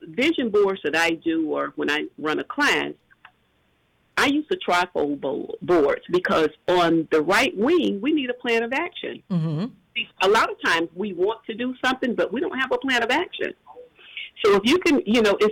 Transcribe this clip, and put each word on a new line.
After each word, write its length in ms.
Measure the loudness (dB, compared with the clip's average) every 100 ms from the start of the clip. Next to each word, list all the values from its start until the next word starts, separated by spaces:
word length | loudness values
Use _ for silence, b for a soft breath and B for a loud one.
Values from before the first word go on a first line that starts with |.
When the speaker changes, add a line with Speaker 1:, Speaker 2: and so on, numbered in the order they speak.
Speaker 1:
vision 480 | -8 0 0 2 2
boards 320 | 4 4 2
that 120 | -2 0
I 140 | 0
do 400 | 0 -2 -2 0
or 220 | -2 -4 -4
when 140 | -2
I 160 | -2 -6 -6
run 200 | -4 -4
a 60 |
class, 480 | -4 -2 0 0 -2 -8 _ _ -20 _ _ _ _ _ _ _ _ -4
I 100 | 0
use 200 | 0 -2
the 80 | -4
trifold 640 | 0 0 0 -2 -4 -4
bo-, 340 | -6 -6 -8 -8
boards 440 | 0 4 4 0 -2
because 380 | -2 0 0 0 -2 -2
on 420 | 2 2 2 2
the 100 | 0
right 340 | 2 2 0 0
wing, 440 | 2 2 2 -2
we 120 | 0
need 180 | 0 0
a 40 |
plan 280 | -4 -2 0
of 100 | 0
action. 500 | -4 -6 -8 -10 -10 -4
Speaker 2:
Mm-hmm. 360 | -2 -2 -2 -6 -8 _ -10 -10 -2
Speaker 1:
A 60 | 2
lot 200 | 2 2
of 80 | -2
times 240 | -2 0 -2
we 180 | -6 -6
want 320 | -2 -2 -2 -8
to 80 |
do 200 | -8 -6 -4
something, 300 | -2 -2 -2
but 180 | -2 -2
we 80 | -2
don't 160 | -4 -4
have 140 | -2
a 80 | -2
plan 240 | 0 0
of 80 | 0
action. 420 | -2 -2 -6 -8 -10 -18 -20 -20 _ B B B 0
So 100 | 4
if 80 | 4
you 140 | 4 2
can, 240 | 4 2
you 160 | 2 2
know, 160 | 4 4
and 100 | 2